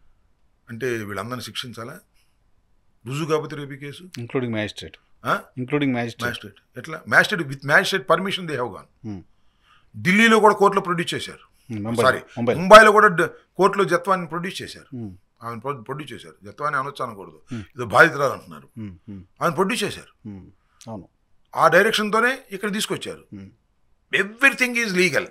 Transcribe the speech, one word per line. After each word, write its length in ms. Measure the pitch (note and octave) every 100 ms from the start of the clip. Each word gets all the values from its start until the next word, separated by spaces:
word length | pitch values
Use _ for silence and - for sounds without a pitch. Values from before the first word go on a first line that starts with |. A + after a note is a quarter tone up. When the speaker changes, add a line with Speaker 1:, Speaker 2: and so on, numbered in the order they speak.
| _ _ _ _ _ _ -
Speaker 1:
అంటే 280 | A#2 B2+ A#2
వీళ్ళందరినీ 460 | G2+ G2+ A2 B2
శిక్షించాలా? 560 | A2+ G#2 B2+ A2+ A#2 E3 _ _ _ _ _ _ _ _ _ _ A2+
రుజువు 200 | C#3 D#3
కాకపోతే 280 | D#3 C#3+ D3
రేపు 160 | C#3
ఈ 60 | C#3
కేసు? 260 | C#3+ C#3
Speaker 2:
Including 480 | F#3 B2+ A#2 C#3 B2
magistrate. 480 | A2 G#2 - - - _ _ A#2
Speaker 1:
ఆ? 160 | F#3+ - -
Speaker 2:
Including 300 | B2 D3 C#3
magistrate. 340 | B2 A#2 -
Speaker 1:
Magistrate. 540 | A#2+ A2+ G#2 - _ B2+
ఎట్లా? 240 | C3+ D#3+ -
Magistrate, 380 | C#3 - G3 C#3
with 180 | - C#3
magistrate 400 | E3 G3 F#3+ -
permission 300 | E3 F#3+ F3+
they 140 | F3 C3+
have 160 | B2
gone. 380 | E2 - _ A2+
Speaker 2:
Hmm. 100 | G2 - _ _ _ _ _ _ G#2+
Speaker 1:
ఢిల్లీలో 380 | A2 G3+ A3+ A3
కూడా 140 | G#3
కోర్టులో 280 | G3+ G3 G3
ప్రొడ్యూస్ 320 | F3+ E3+ E3+
చేశారు. 600 | C#3+ - - _ _ -
Speaker 2:
Hmm, 100 | A2
ముంబై, 200 | G#2 A#2
Speaker 1:
సారీ, 140 | B2+ G2
Speaker 2:
ముంబై. 380 | - A#2+ A#2+ C#3
Speaker 1:
ముంబైలో 360 | F#3 G#3+ A3
కూడా 160 | G#3 G#3
డ-, 220 | E3 E3 - _ -
కోర్టులో 260 | F#3+ G3+
జత్వాన్ని 440 | F3+ E3+ G3 F#3 E3
ప్రొడ్యూస్ 340 | E3 F#3 -
చేశారు. 340 | G2 - - B2+
Speaker 2:
Hmm. 160 | G#2+ F2+ _ _
Speaker 1:
ఆమెను 180 | A2+ A#2
ప్రొ-, 200 | C3+ C#3
ప్రొడ్యూస్ 320 | A2 C#3+ C#3+
చేశారు. 320 | G2+ D#2+ D#2 G2+
జత్వాని 300 | G2+ D3 C#3+
అనొచ్చు 300 | C#3 C3+ B2
అనకూడదు. 360 | G2+ F2 D#2 -
Speaker 2:
Hmm. 80 | A#2
Speaker 1:
ఏదో 240 | G2 - A#2+
బాధితురాలు 480 | A#2+ E3 C#3 C#3
అంటున్నారు. 360 | G2 F2 D2+ - -
Speaker 2:
Hmm, 140 | G#2
hmm. 280 | F2+ - G2 F2+ -
Speaker 1:
ఆమెను 140 | D#3 D3+
ప్రొడ్యూస్ 280 | F#3+ B3
చేశారు. 460 | F#3+ - - _ G#2+
Speaker 2:
Hmm. 160 | G2 - - _ _ -
అవును. 200 | G#2+ D#2+ _ _ _ _ B2+
Speaker 1:
ఆ 120 | D#3
డైరెక్షన్‌తోనే 720 | E3+ G#3+ G#3 G#3+ A3 A#3+ C4+ -
ఇక్కడ 220 | G3 G#3
తీసుకొచ్చారు. 500 | F3+ - E3+ G#2 D#2 D#2 G2+
Speaker 2:
Hmm. 120 | G2 _ _ _ _ _ _ C#3+
Speaker 1:
Everything 640 | G3 A#3 C#4 A#3 B3 A#3+ A3+
is 80 | F3+
legal. 300 | F3+ C3 -